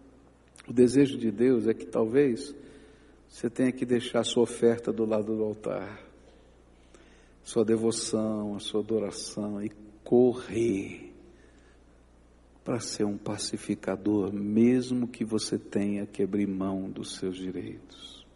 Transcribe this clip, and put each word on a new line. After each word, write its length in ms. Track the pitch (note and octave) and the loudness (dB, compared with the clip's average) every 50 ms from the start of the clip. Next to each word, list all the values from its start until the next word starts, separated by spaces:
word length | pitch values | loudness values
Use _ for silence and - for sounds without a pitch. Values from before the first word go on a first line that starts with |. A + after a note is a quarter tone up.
| - - - - - - _ _ _ _ _ - - - | -20 -20 -20 -20 -20 -20 _ _ _ _ _ -20 -14 -2
o 40 | - | 4
desejo 440 | A#2+ B2 B2 A#2+ C3+ C#3+ C3 - | 4 4 6 6 6 4 4 2
de 140 | A#2 A2+ A2 | 0 -2 -2
Deus 360 | G2+ G2+ A#2 C3 C3 A#2 G#2+ | 0 2 2 4 4 4 2
é 60 | A2 A2 | 2 0
que 140 | A2 - | -2 -4
talvez 680 | - - B2 A2+ A2 A2+ C#3 D3 C3+ A#2 G#2+ - - - - - - - - - - - - - - - - - | -4 -2 0 0 2 4 4 4 4 2 -2 -4 -10 -14 -16 -18 -20 -20 -20 -20 -20 -20 -20 -20 -20 -20 -20 -20
você 220 | - - - - A#2+ | -20 -12 -8 -6 -4
tenha 240 | - - C3 B2+ B2+ | 0 0 2 2 2
que 140 | - B2 | 0 0
deixar 340 | A#2+ B2 A#2 A#2 - - B2 | 0 2 0 0 0 0 0
a 40 | A2 | 0
sua 180 | - - B2 A#2 | 2 4 4 4
oferta 500 | A2+ - - - A#2 A#2 A#2 - - A2 | 4 2 4 4 4 4 4 0 -2 0
do 140 | G#2+ A2+ | 0 0
lado 280 | A2 A2 G#2+ G#2+ G#2+ A2 | 2 2 0 0 0 -2
do 80 | A2 G#2+ | 0 0
altar, 560 | G#2+ G#2+ G#2+ - - G2 G2 - - G#2 - - - - - - - - - - - - - - - - - - - - - - - - - - - - - - | -2 -2 -4 -6 -6 -4 -4 -6 -8 -10 -14 -16 -20 -20 -20 -20 -20 -20 -20 -20 -20 -20 -20 -20 -20 -20 -20 -20 -20 -20 -20 -20 -20 -20 -20 -20 -20 -20 -20 -18
sua 220 | - - A#2 A2 | -2 0 2 2
devoção, 880 | G#2 A2+ A2 A2+ A2+ A2 - - - - A2 A2 A2 A2 G#2+ G#2+ G#2 G2+ | 4 2 2 2 0 0 -2 -2 -2 -2 -2 0 -2 -2 -2 -4 -4 -6
a 40 | G2 | -8
sua 240 | - - - G#2+ G#2 | -8 -4 -4 -4 -2
adoração, 840 | G#2+ A2+ A2 G2+ G2 - - - - - - G2+ G#2 G#2 G2+ G#2 | 0 -2 -2 -2 -2 -6 -8 -10 -10 -8 -6 -6 -6 -6 -6 -6
e 80 | A2+ - - - - - - - | -8 -8 -12 -18 -20 -20 -20 -2
correr 1040 | - B2 A#2+ B2+ B2 A#2 - - - F#2+ A2+ A#2 A#2 G2+ G2 G2 - - - - - - - - - - - - - - - - - - - - - - - _ _ _ - - - - - - - - - - | 4 6 6 6 6 4 2 -4 -6 -4 0 0 0 0 0 -2 -6 -10 -14 -16 -18 -18 -20 -20 -20 -20 -20 -20 -20 -20 -20 -20 -20 -20 -20 -20 -20 -20 -20 _ _ _ -20 -20 -20 -20 -20 -20 -20 -20 -12 -6
para 180 | - C3 A2+ | -4 -4 -4
ser 240 | A2 - - - A2 | -4 -6 -2 -2 0
um 120 | G#2 G2+ | 0 0
pacificador, 1120 | G#2 - - G#2+ G#2 - - - A2 - - G#2 G2 - - F#2+ F#2+ - G#2 G#2+ G#2 F#2+ F#2+ | -4 -6 -6 -6 -6 -6 -6 -6 -6 -4 -4 -4 -4 -2 -4 -4 -2 0 2 2 2 2 0
mesmo 800 | G2+ G2+ G2+ G2+ G#2+ A2 A#2 A#2+ B2+ B2+ B2 B2+ B2+ B2 A#2+ A2+ | -2 -4 -4 0 4 6 6 6 6 4 2 0 -2 -2 -2 -2
que 160 | - - A#2 | -4 -6 -4
você 320 | G#2+ A2 G#2+ - - - | -2 -2 -2 -2 -2 -2
tenha 480 | G#2+ - - - A2 G2+ G2+ G2+ G2+ G2+ | -4 -4 -4 -2 0 0 0 0 -2 -4
que 180 | G#2 - - G2+ | -6 -2 -2 -2
abrir 240 | F#2 G2 G#2 G#2 | 0 0 0 0
mão 440 | G2+ G2 F#2+ F#2+ G2 F#2+ F#2+ F#2+ G2 | 0 0 -2 -2 -2 -2 -4 -4 -6
dos 260 | G2 - G#2+ - - | -8 -8 -10 -10 -8
seus 220 | - - F#2+ F#2 F#2 | -6 -4 -4 -4 -4
direitos. 880 | F#2 F#2 F2+ F2+ G2+ A2 - - - - - - - - - - - - - | -6 -8 -6 -8 -8 -10 -12 -14 -16 -20 -20 -18 -18 -18 -18 -20 -20 -20 -20